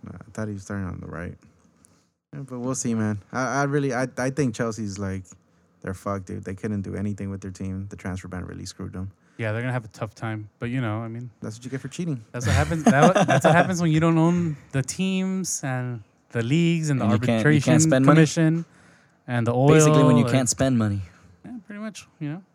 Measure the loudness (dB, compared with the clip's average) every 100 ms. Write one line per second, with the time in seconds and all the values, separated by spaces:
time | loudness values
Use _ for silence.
0 | -16 -18 -16 -10 -8 -10 -8 -8 -8 -10
1 | -12 -12 -12 -14 _ _ _ _ _ _
2 | _ _ _ -16 -12 -8 -6 -4 -2 -2
3 | -2 -4 -8 -6 -4 -2 0 0 -2 -2
4 | -4 -4 -4 -2 -2 -2 -6 -4 -8 -6
5 | -6 -6 -10 -20 _ _ _ _ -12 -8
6 | -6 -6 -8 -12 -10 -10 -6 -6 -6 -6
7 | -6 -6 -8 -10 -12 -10 -8 -8 -10 -12
8 | -10 -10 -10 -10 -10 -12 -14 -12 -12 -10
9 | -12 _ _ -8 -6 -4 -4 -6 -10 -12
10 | -12 -8 -8 -8 -12 _ -6 -4 -4 -6
11 | -8 -10 -14 _ -14 -12 -12 -10 -12 -8
12 | -6 -6 -8 -6 0 0 0 2 2 6
13 | 6 6 4 4 4 4 4 2 2 4
14 | 4 4 4 2 -2 -6 -6 -4 -4 -4
15 | -2 -2 -2 -4 -4 -6 -4 -4 -6 -8
16 | -14 _ _ -4 0 2 2 2 0 0
17 | 2 2 2 2 4 4 4 4 6 6
18 | 6 6 6 4 2 0 -4 _ _ _
19 | _ _ -6 -2 0 4 6 8 8 6
20 | 6 6 4 2 0 0 2 2 0 -2
21 | -6 -16 -20 _ -16 -16 _ -14 -14 -14
22 | -20 _ -8 -8 _